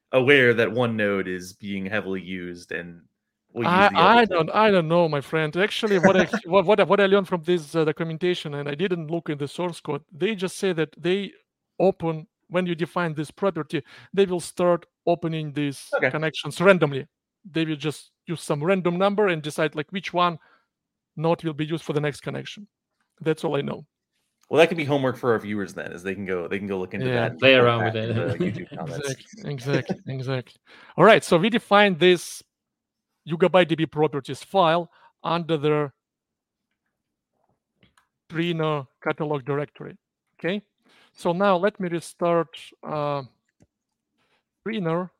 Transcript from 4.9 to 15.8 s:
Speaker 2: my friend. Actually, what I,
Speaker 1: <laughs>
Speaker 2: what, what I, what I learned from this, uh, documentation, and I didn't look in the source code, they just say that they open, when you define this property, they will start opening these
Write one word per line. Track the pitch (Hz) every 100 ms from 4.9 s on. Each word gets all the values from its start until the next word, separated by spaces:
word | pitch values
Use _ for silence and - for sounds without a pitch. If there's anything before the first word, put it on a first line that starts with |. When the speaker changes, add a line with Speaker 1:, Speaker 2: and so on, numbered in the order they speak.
| 175 165
Speaker 2:
my | 147
friend. | - 160 156 165
Actually, | 214 - 214 190
what | 185 185
I, | 175
Speaker 1:
<laughs> | 214 165
Speaker 2:
what, | 190
what | 175 208
I, |
what | 160 202
I | 196
learned | 202 185
from | 180
this, | 156 180 147 165
uh, |
documentation, | 156 - 165 160 180 175 160
and | 143 143
I |
didn't | 147 190 175 156
look | 170 -
in | 147
the | 143
source | - 175 165
code, | - 143 -
they | 151 190
just | 202 185 -
say | 196
that | 160 151 -
they | 165 196 190 - _ _ _ -
open, | 185 - 165 160 - _ _
when | 175 180
you |
define | 160 165 185 170
this | 151 147
property, | - 196 170 - 151 - - -
they | 185 196
will | 175
start | - - 175 170 - _ -
opening | 170 165 160 151
these | 143 143 135